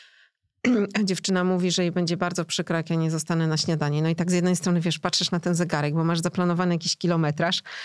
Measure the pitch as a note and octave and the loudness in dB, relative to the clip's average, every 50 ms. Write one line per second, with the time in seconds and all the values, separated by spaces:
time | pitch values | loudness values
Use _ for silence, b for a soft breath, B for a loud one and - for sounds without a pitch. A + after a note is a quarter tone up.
0 | B B B B B B B _ _ _ _ _ - B3 B3 G#3+ G3+ G3+ - G#3+ | B B B B B B B _ _ _ _ _ 0 2 2 2 2 0 0 -2
1 | G#3+ F#3 F#3 E3+ - - F#3+ F3+ F3+ F#3 F#3 F3+ F3+ F3+ E3 - F3+ F3 D#3 F3+ | 0 0 0 -2 0 0 0 2 2 2 2 2 2 0 0 2 0 0 0 0
2 | F3 E3 E3+ F3 F#3 F3 F3+ - E3 E3 - - F3 - F3 E3 D#3+ D#3+ E3 E3 | 0 0 0 -2 -2 -2 -2 -4 -6 -4 -4 -6 -2 -2 -2 -2 0 0 0 0
3 | D#3+ D#3+ D#3+ D#3+ D#3+ - F3 D#3+ E3 D#3+ D#3 D#3 - - E3 D#3 D#3 D3 D3 D3+ | 0 0 0 -2 -2 -2 0 0 2 2 0 0 0 0 0 0 0 0 0 0
4 | D#3 D#3+ E3+ E3 E3 F3+ F3+ F3 F3 F3+ F#3 E3+ - F#3 F3 E3+ D#3+ F3 D#3+ D#3+ | 0 0 0 0 0 0 0 2 2 2 0 0 0 0 0 2 2 0 -4 -2
5 | - C#3+ - - - - - F3 - F3+ F3 D#3+ F3 - - D3+ D3 D3 D3 E3 | -4 -2 -2 -2 -2 -2 -2 -2 0 0 0 0 0 0 0 0 0 0 0 0
6 | D#3+ E3 E3+ E3+ E3 F3+ - - F3+ F3+ F3 E3+ F#3 F3+ F3 E3 E3 - - - | 0 2 0 0 -2 -2 -2 0 0 0 2 2 2 0 0 0 -2 -4 -6 -2
7 | - E3+ F3 E3 D#3+ D3 C#3+ D3+ - - - - B B B B B | 0 0 2 2 2 0 0 0 0 0 0 -2 B B B B B